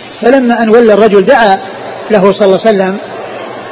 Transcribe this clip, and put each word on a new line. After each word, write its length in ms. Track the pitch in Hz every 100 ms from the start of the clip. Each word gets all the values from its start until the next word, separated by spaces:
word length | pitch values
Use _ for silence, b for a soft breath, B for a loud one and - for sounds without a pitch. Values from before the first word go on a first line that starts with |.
| - -
فلما 420 | 220 269 240 233
أن 60 | 220
ولى 240 | 226 226
الرجل 320 | 202 220 202 185
دعا 340 | 262 220 190 - - - - -
له 100 | 214
صلى 240 | 196 185 202
الله 140 | 190 226
عليه 40 |
وسلم 440 | 202 190 202 - - - - - - -